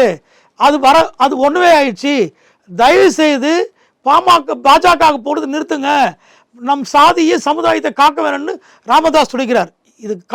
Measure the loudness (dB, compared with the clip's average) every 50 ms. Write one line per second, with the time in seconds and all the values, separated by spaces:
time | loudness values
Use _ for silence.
0 | 4 2 0 -4 _ _ _ _ _ _ _ 0 0 2 2 2 4 4 4 4
1 | 2 0 -2 -2 -2 -2 0 0 -2 0 0 2 2 4 4 4 2 0 -4 -6
2 | -4 -4 -2 -2 -2 -4 -6 _ _ _ _ _ _ -10 -2 0 2 2 4 4
3 | 4 2 2 2 0 0 0 0 -2 -2 -2 -2 -4 -6 _ _ _ _ _ _
4 | -2 0 0 2 2 2 2 0 0 -4 -8 -2 0 2 2 4 4 2 2 2
5 | 2 0 0 -2 -4 -6 -6 -6 -6 -6 -6 -6 -6 -6 -6 -6 -4 -2 -2 0
6 | -2 -2 -4 _ _ _ _ _ _ _ _ -10 -6 -4 -4 -4 -4 -2 0 2
7 | 2 2 2 0 0 0 -2 -2 -2 -4 -4 -2 -2 -2 -2 -2 -4 -6 -2 0
8 | 0 0 0 -2 -4 -4 -4 -6 -8 -10 -12 -12 _ _ _ _ _ -2 0 0
9 | 2 2 2 0 0 0 -2 -6 -4 -2 -2 -2 -2 -4 _ _ _ _ _ _
10 | -12 -12 -12 -12 _ -14